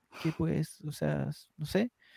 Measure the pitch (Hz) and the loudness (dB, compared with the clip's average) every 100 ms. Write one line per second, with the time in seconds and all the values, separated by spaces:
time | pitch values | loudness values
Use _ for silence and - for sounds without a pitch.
0 | _ - 160 - 160 147 156 - 151 - | _ -4 -2 2 2 2 0 -4 -8 -2
1 | 151 147 143 151 - - 151 190 240 - | 0 0 0 -4 -12 -8 0 2 2 -2
2 | - | -20